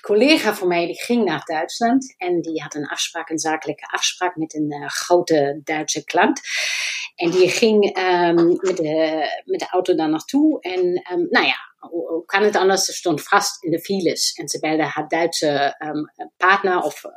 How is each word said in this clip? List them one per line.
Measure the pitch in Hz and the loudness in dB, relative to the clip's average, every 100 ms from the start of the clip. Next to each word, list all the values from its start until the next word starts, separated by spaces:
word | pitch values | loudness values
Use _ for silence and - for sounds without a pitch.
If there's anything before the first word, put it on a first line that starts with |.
collega | - 208 269 311 214 208 | 2 4 6 4 2 0
van | 180 | 0
mij, | 175 170 | 0 -2
die | - | -4
ging | - 240 196 | 0 2 2
naar | 156 - | -2 -4
Duitsland. | 156 175 - 233 262 262 - | -4 -4 0 2 2 0 -8
En | 180 175 | -2 -2
die | 160 156 | -2 -6
had | 143 151 | -6 -8
een | 147 | -8
afspraak, | - - 170 156 | -6 -6 -6 -6
een | 160 | -4
zakelijke | 160 160 151 143 - | -2 -2 -4 -8 -6
afspraak | 180 - - 180 156 | -4 -4 -2 -4 -4
met | 160 156 | -6 -4
een, | 151 | -4
eh, | 147 143 | -4 -8
grote | - - 175 175 156 143 151 | -6 2 2 4 2 2 -2
Duitse | 147 156 151 156 | -6 -6 -4 -8
klant. | - 175 226 269 - - - - - - - - | -2 2 2 2 -4 -6 -4 -4 -6 -6 -10 -4
En | 170 | 0
die | 180 180 | 4 2
ging, | - 226 214 202 | 4 4 4 2
ehm, | 196 185 175 175 170 170 | 0 2 2 4 4 4
met | - 185 175 | 2 0 -2
de, | 156 160 160 156 139 - - | 0 0 0 0 -4 -4 -4
met | 185 | -4
de | - | -2
auto | 180 180 165 | -2 2 2
daar | 156 | 2
naartoe. | 156 - 277 311 285 | -2 0 2 2 2
En, | - 185 180 175 | -4 0 0 0
ehm, | 180 180 170 | -4 -4 0
nou | 226 147 | 2 2
ja, | 127 - _ | -2 -8 _
hoe, | - 170 - | -10 -8 -6
hoe | 165 - | -6 -2
kan | 196 | 2
het | 208 202 | 2 4
anders? | 190 190 - | 4 2 0
Ze | |
stond | - 180 147 | -4 -2 -2
vast | - 202 202 - | 2 0 0 -6
in | 170 | -4
de | 165 | -4
files. | - 196 160 - - | -2 -2 0 0 -4
En | - 151 | -4 -8
ze | 156 | -4
belde | 156 156 | -2 0
haar | 147 151 147 | -2 -4 -4
Duitse, | 165 175 - 156 139 139 - | 0 0 0 0 2 0 -2
ehm, | 151 151 151 - 151 - | -6 -6 -8 -12 -14 0
partner | 180 196 196 180 | 2 4 2 0
of | 156 - - | -2 -6 -16